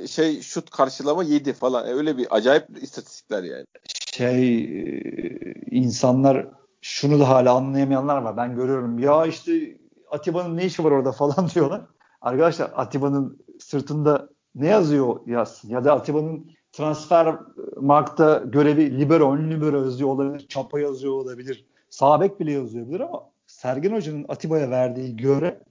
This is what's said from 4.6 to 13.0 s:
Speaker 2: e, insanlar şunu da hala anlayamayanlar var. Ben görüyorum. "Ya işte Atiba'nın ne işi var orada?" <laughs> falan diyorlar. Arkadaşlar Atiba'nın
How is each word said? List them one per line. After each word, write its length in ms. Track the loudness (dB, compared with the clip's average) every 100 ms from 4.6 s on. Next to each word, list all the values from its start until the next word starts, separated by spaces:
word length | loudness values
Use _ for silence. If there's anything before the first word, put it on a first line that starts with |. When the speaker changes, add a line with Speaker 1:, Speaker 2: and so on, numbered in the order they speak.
Speaker 2:
e, 880 | -2 -6 -8 -8 -8 -8 -10 -10 -14 -14 -4
insanlar 760 | 0 0 2 2 4 4 2 -2 -14 _ _
şunu 400 | -12 -4 2 4
da 80 | 6
hala 260 | 6 6
anlayamayanlar 680 | 4 2 0 0 0 0 -2
var. 140 | -2 -4
Ben 200 | -4 -2
görüyorum. 420 | -2 -2 -2 0
"Ya 280 | 4 4 2
işte 500 | -2 -2 -2 -2 -12 _ _ _
Atiba'nın 460 | -6 -4 -4 -4 -4
ne 80 |
işi 200 | -4 0
var 60 | 2
orada?" 220 | 2 2
<laughs> 0 |
falan 360 | 0 0 0 0
diyorlar. 260 | 2 0 -2 -10 _ _ _
Arkadaşlar 500 | -4 2 2 2 -4 -4
Atiba'nın 640 | -4 -2